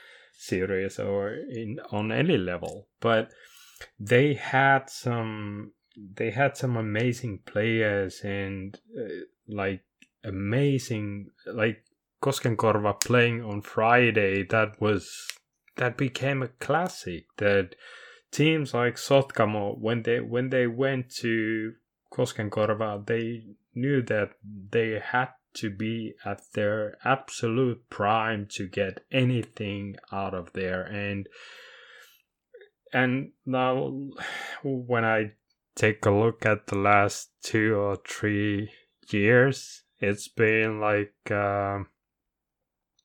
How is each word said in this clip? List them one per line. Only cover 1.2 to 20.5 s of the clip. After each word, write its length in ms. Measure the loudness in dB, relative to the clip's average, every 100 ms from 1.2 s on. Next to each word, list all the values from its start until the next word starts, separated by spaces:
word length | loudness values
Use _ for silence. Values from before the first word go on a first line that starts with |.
| -2
in, 500 | -6 -10 -8 -8 -10 -6
on 220 | -4 -2
any 240 | 2 2 2
level, 500 | 0 -4 -6 -10 -16 -4
but 320 | 2 2 0 -8 -20 -20 -20 -20 -20 -10
they 340 | 2 4 4
had 560 | 2 0 2 6 4 2
some, 800 | -8 -4 -4 -4 -6 -8 -10 -12 _ _ -20 -14 -6
they 160 | -4
had 240 | 2 0 0
some 200 | -2 -2
amazing 640 | -2 0 0 -2 -6 -10 -6
players 760 | -2 0 2 2 0 -2 -4
and, 560 | -6 -4 -4 -6 -10 -14 _ -10
uh, 280 | -10 -10 -14 _ -10
like, 360 | -4 -4 -4 _ _ _ _
amazing, 1080 | -10 -6 -2 0 2 0 -2 -6 -6 -8 -12 _ -10
like, 380 | -2 -2 -2 _ _ _ -6
Koskenkorva 800 | -2 0 0 2 2 4 2 0
playing 440 | 2 4 4 2
on 180 | -4 -6
Friday, 800 | -6 0 6 6 6 4 4 2 2
that 340 | 2 2 0
was, 480 | 0 0 -4 -14 -14 -14 _ _ _ -4
that 200 | -4 0
became 460 | -4 -2 -2 -2
a 60 | -4
classic, 800 | -6 -2 0 0 -6 -10 -10 -10 0
that 400 | 2 4 2 -6 -20 -20 -20 -20 _
teams 420 | 2 2 2 0
like 220 | 0 0 0
Sotkamo, 800 | 4 4 4 2 0 0 -4 -4
when 240 | -2 -2
they, 160 | 0 -2
when 320 | 0 -2 0